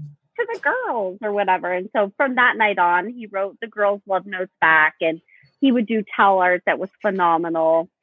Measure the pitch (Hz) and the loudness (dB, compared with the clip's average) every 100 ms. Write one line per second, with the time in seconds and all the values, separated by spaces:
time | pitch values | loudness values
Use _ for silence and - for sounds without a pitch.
0 | - - _ - 466 453 285 480 466 247 | -12 -20 _ -8 -8 -4 -4 -2 -4 -4
1 | 185 185 214 202 196 180 175 180 190 240 | -6 -6 -6 -2 0 0 -2 -4 -4 -2
2 | 202 - 277 254 247 214 214 196 175 175 | -2 0 -2 2 0 2 0 2 2 2
3 | 202 247 214 196 196 156 226 214 202 202 | -2 -10 -10 -6 -6 -8 -12 -2 0 -2
4 | 202 185 190 214 185 _ 160 160 156 - | -2 -4 -4 -8 -8 _ 4 4 4 0
5 | 165 165 _ _ _ _ 277 240 208 220 | -4 -4 _ _ _ _ 2 2 0 -2
6 | 202 - 202 190 180 180 - 143 185 _ | -2 2 4 4 2 0 0 -4 -6 _
7 | 214 190 175 165 170 165 160 165 170 _ | -4 0 2 2 0 -2 2 0 -2 _